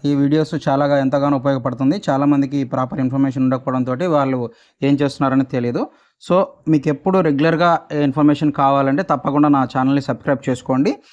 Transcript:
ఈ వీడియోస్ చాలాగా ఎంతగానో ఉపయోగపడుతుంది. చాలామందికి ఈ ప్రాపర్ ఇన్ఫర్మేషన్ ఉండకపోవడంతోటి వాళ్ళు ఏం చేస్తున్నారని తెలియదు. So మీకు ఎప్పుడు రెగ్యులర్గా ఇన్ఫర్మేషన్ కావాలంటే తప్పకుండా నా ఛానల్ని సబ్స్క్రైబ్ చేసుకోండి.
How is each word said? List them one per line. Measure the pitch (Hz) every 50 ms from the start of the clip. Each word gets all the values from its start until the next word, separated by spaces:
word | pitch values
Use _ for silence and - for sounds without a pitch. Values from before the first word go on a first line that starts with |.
| -
ఈ | 143 143
వీడియోస్ | 139 143 139 147 156 156 - - 151 - 156
చాలాగా | 135 139 147 143 143 139
ఎంతగానో | 135 135 143 143 139 143 143
ఉపయోగపడుతుంది. | 135 120 143 139 131 120 135 127 117 131 135 - 104 - -
చాలామందికి | 135 135 143 143 147 139 139 131 143
ఈ | 143 135
ప్రాపర్ | 123 - 131 131 127 - -
ఇన్ఫర్మేషన్ | 131 127 131 135 135 135 127 135 131
ఉండకపోవడంతోటి | 131 131 127 127 135 127 127 127 127 127 127 175
వాళ్ళు | 180 156 143 135 135 131 127 120 113 - _ _ _ _ - 143
ఏం | 139 143 135 143
చేస్తున్నారని | 139 - - 147 135 131 135 135
తెలియదు. | 135 - 127 120 120 120 165 254 - _ _ _ _ _ _ - -
So | 175 185 190 - - - - 156
మీకు | 160 147 135 160
ఎప్పుడు | 147 135 - 190 190 190
రెగ్యులర్గా | 151 160 143 135 151 165 165 - 175 175 170 151 - - 156
ఇన్ఫర్మేషన్ | 151 147 139 127 156 147 147 147 143 156 151 143
కావాలంటే | - 143 135 139 139 139 135 135 147 143
తప్పకుండా | - 151 135 - 151 139 147 147 151
నా | 143 139 131
ఛానల్ని | 120 - 135 131 135 139 143
సబ్స్క్రైబ్ | 135 - 123 110 - 156 139 131 - 135
చేసుకోండి. | 127 123 - - 135 127 143 208 - - _ _